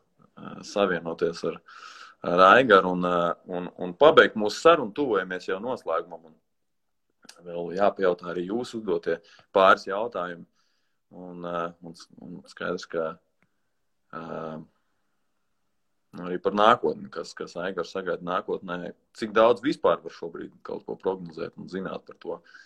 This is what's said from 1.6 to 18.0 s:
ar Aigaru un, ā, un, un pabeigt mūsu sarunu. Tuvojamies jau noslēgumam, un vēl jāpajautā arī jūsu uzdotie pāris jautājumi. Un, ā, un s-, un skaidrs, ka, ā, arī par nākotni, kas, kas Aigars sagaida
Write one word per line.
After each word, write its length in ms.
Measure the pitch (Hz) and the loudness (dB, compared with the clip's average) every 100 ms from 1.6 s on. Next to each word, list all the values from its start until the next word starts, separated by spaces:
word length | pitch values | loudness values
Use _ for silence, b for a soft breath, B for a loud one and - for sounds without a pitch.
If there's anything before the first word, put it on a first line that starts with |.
| B B B B B B | B B B B B B
ar 200 | - 87 | -2 6
Aigaru 480 | 92 110 135 98 92 | 8 8 8 6 6
un, 140 | 90 90 | -2 0
ā, 100 | 87 85 - - | 0 0 -4 -8
un, 240 | 90 90 | -10 -10
un 200 | - 90 | -10 -8
pabeigt 420 | 87 151 120 101 110 | 6 8 8 6 4
mūsu 240 | 104 - | -4 2
sarunu. 320 | 165 165 113 | 4 4 2
Tuvojamies 540 | 120 139 98 92 92 - | -4 0 0 -2 -8 -6
jau 120 | 95 | -6
noslēgumam, 640 | 120 120 87 82 87 82 82 | -6 -8 -4 -4 -6 -16 -20
un 100 | 78 _ _ _ _ _ _ _ _ - - | _ _ _ _ _ _ _ _ _ -20 -20
vēl 300 | 87 87 85 | -12 -8 -6
jāpajautā 580 | 90 101 98 95 87 87 | 0 0 2 0 0 -4
arī 160 | 87 90 | -8 -4
jūsu 340 | 113 120 117 | -6 -6 -8
uzdotie 380 | 107 82 85 82 b b b 98 | -4 -4 -2 -6 b b b 4
pāris 320 | 95 104 98 | 6 6 2
jautājumi. 580 | 98 117 98 87 87 87 _ _ _ _ _ _ | -6 -6 -8 -10 -12 -18 _ _ _ _ _ _
Un, 340 | 90 90 87 87 | -20 -18 -14 -10
ā, 140 | 87 85 87 | -8 -8 -10
un 160 | 85 85 | -20 -20
s-, 140 | - - | -20 -20
un 260 | 80 85 | -18 -18
skaidrs, 400 | - - 87 90 - | -20 -12 -8 -8 -8
ka, 200 | 85 80 82 _ _ _ _ _ _ _ _ _ | -6 -6 -8 _ _ _ _ _ _ _ _ _
ā, 100 | - 82 80 80 80 80 _ _ _ _ _ _ _ _ _ _ _ _ _ _ | -16 -12 -10 -10 -14 -18 _ _ _ _ _ _ _ _ _ _ _ _ _ _
arī 260 | 87 90 90 | -14 -8 -4
par 180 | 98 101 | -2 4
nākotni, 500 | 107 120 78 - - | 4 4 2 -4 -10
kas, 240 | 82 80 | -14 -14
kas 240 | - 82 85 | -12 -12 -8
Aigars 380 | 90 90 85 | -8 -6 -8
sagaida 300 | 95 | -6